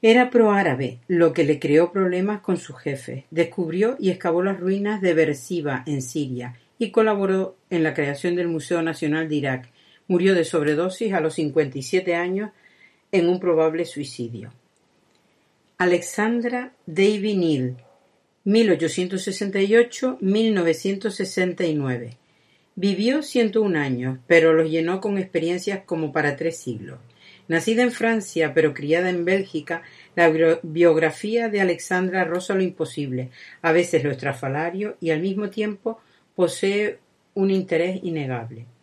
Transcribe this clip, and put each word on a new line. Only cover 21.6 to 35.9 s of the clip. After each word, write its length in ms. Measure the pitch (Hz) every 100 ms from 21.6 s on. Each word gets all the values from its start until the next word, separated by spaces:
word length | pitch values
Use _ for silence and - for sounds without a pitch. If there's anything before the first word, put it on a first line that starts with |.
y 120 | 175 151
nueve. 420 | 139 123 120 120 _ _ _ _ _ -
Vivió 460 | 190 185 220 294
ciento 400 | 294 254 226 208
un 160 | 208 165
años, 400 | 139 123 127 131 _
pero 240 | 170 160
los 180 | 160 160
llenó 300 | 160 165 185
con 180 | 208 202
experiencias 640 | 190 170 165 180 185 190 -
como 260 | 165 156
para 240 | 147 147 139
tres 220 | 165 160
siglos. 420 | - 107 98 - - _ - - _
Nacida 360 | 165 - 226
en 80 | 247
Francia, 600 | 240 226 226 196 - 156
pero 200 | 139 156
criada 360 | 135 143 165 185
en 140 | 180
Bélgica, 600 | 170 196 190 156 147 170 - - - -
la 120 | 170
bro-, 320 | 160 165 165
biografía 840 | 165 156 175 160 160 - 208 233 226
de 140 | 202
Alexandra 640 | 185 165 - 180 185 185 170
roza 300 | 175 180 190
lo 80 |
imposible, 640 | 185 175 160 - 143 127 127 - - -
a 100 | 165
veces 320 | 160 175 156
lo 80 | 143
estrafalario, 840 | 127 143 135 139 139 170 185 208 -
y 120 | 165
al 100 | 156
mismo 280 | 185 190 208
tiempo 520 | 208 208 196 226